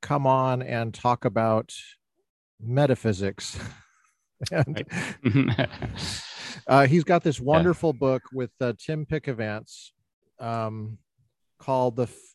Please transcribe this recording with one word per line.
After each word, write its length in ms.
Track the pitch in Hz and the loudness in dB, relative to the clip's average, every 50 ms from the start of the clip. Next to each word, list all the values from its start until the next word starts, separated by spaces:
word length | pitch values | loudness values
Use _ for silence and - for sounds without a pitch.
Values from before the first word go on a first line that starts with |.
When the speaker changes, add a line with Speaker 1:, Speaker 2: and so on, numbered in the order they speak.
Speaker 1:
come 280 | - - 147 143 135 131 | -6 -2 -2 2 4 4
on 340 | 131 131 131 131 127 123 127 | 4 4 4 2 0 -2 -2
and 300 | - 120 113 117 113 - | -4 -4 -4 -4 -4 -6
talk 300 | - - 123 120 - - | -2 0 0 0 2 0
about 480 | 123 95 113 113 113 110 110 120 - - - - - - _ _ _ _ _ _ _ _ _ _ _ _ - | 0 0 2 2 4 2 2 0 -2 -12 -20 -20 -20 -20 _ _ _ _ _ _ _ _ _ _ _ _ -12
metaphysics. 960 | 107 117 123 139 147 135 123 - - 113 101 90 101 98 98 - - - - - - | -6 -2 2 2 4 4 2 2 2 -2 0 0 -2 -4 -4 -6 -12 -12 -12 -10 -12
<laughs> 40 | - - - - _ _ _ _ _ _ _ _ _ _ - - - - | -12 -14 -16 -20 _ _ _ _ _ _ _ _ _ _ -10 -8 -4 0
And, 320 | 160 139 - 156 - - - - - - - - - - | 0 0 0 -2 -8 -8 -8 -8 -8 -8 -8 -8 -4 -2
Speaker 2:
Right. 440 | 120 101 135 131 - 117 - - - - - - - - - - - - | 2 2 4 2 2 2 0 -2 -2 -4 -8 -10 -8 -8 -8 -8 -8 -8
<laughs> 520 | - - - - - - - - - - | -10 -12 -14 -16 -14 -14 -14 -14 -12 -2
Speaker 1:
uh, 200 | - 127 135 139 | 4 6 6 6
he's 180 | 127 147 175 151 | 8 6 4 4
got 180 | - 175 170 - | 4 2 4 4
this 160 | 165 135 - | 2 -2 0
Speaker 2:
Yeah. 60 | 120 | 0
Speaker 1:
wonderful 460 | 139 151 165 170 180 165 - - 160 135 | 2 4 4 4 4 2 2 0 -2 0
book 280 | 113 131 131 131 127 - - 131 | 2 0 0 0 0 -2 -8 -8
with, 180 | 131 123 113 _ - | -6 -6 -6 _ -4
uh, 140 | 131 120 110 - | -4 -4 -4 -6
Tim 280 | - - 160 156 151 | -6 -8 -6 -6 -4
Pickavants, 840 | - 156 151 - 143 123 110 113 107 104 110 - - - - - - _ _ _ _ _ _ _ _ _ - | -4 -6 -6 -4 -6 -6 -4 -4 -4 -4 -8 -10 -14 -20 -20 -20 -20 _ _ _ _ _ _ _ _ _ -12
um, 600 | 127 117 117 113 113 110 110 110 107 107 110 - _ _ _ _ _ _ _ _ _ _ _ _ | -8 -6 -4 -4 -4 -4 -6 -8 -10 -10 -12 -14 _ _ _ _ _ _ _ _ _ _ _ _
called 380 | - - 135 131 127 123 113 | -4 -2 0 2 2 0 0
the 60 | 123 123 | 0 -4
F-, 320 | - - - - - _ | -4 -4 -16 -20 -20 _